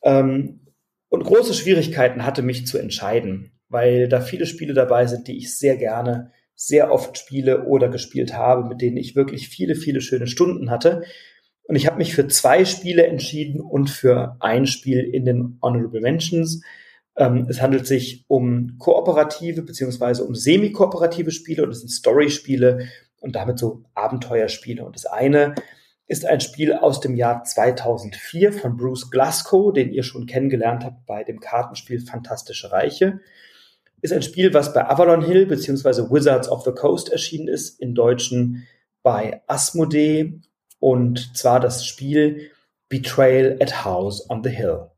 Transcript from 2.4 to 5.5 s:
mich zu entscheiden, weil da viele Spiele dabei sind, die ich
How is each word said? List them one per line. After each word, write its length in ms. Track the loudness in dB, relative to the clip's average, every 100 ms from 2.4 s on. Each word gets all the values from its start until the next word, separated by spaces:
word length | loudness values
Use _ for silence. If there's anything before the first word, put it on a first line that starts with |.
mich 240 | -4 -4 -4
zu 140 | -6
entscheiden, 720 | -6 -8 -2 -2 -2 -8 -12 _ _
weil 380 | 0 2 4 2
da 140 | 2
viele 260 | 0 -6 -6
Spiele 260 | -6 -4
dabei 320 | 2 2 4 2
sind, 220 | -2 -8
die 100 | -12
ich 180 | -10